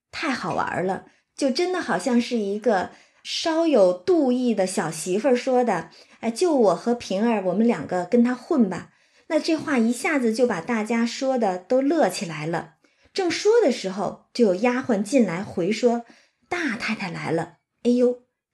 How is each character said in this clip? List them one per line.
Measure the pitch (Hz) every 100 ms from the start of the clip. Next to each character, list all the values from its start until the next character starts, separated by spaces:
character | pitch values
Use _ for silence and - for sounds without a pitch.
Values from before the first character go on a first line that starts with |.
| _
太 | - 320
好 | 240 180
玩 | 87 -
儿 | 131
了， | 185 185 - _ _
就 | - 277
真 | 254 349
的 | 370
好 | - 170
像 | 262 240
是 | 240 233
一 | 196 208
个 | 240 190 - - _ _
稍 | - - 330 320 330
有 | 254 180 180
妒 | - 339 262
意 | 247 247
的 | 208 185
小 | 208 160
媳 | 160 185 190
妇 | 277
儿 | 247
说 | 269 247
的 | 240 185 - - - _
，“哎， | 226
就 | 233 370
我 | 285 208 170
和 | 240
平 | 240 - 190 233
儿， | 214 185
我 |
们 | 185 233
两 | 180 -
个 | 180
跟 | 175 240
他 | 240
混 | 247 - 311 202
吧。” | 170 - _ _ _ -
那 | 311
这 | 302 311
话 | 208 247
一 | 226
下 | 240 381 294
子 | 233
就 | 220 240
把 | 180
大 | - 226
家 | 214 233 233
说 | - 262 262
的 | 208 180
都 | - 254
乐 | 277 320 208
起 | - 175
来 | 151 151
了。 | 180 - _ _ _ _
正 | - 359
说 | 320 403 466
的 | 339
时 | 226 190
候， | 185 180 - _
就 | -
有 | 226 180
丫 | 240 247
鬟 | 262 202
进 | 208 277
来 | 202 170
回 | 208 - 175
说 | 220 240 233 - _ _ _ _
：“大 | 349 302 202
太 | -
太 | 214 190
来 | 160 151
了。 | 165 - - _ _
”“哎 | 240
呦， | 247 247 247 _ _ _